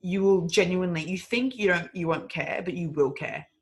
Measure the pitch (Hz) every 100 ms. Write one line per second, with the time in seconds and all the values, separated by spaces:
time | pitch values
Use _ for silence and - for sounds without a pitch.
0 | 185 190 196 190 170 214 180 185 185 170
1 | 156 185 - 240 254 254 202 175 160 185
2 | 165 160 - 170 139 - 180 180 165 147
3 | 139 139 147 - - _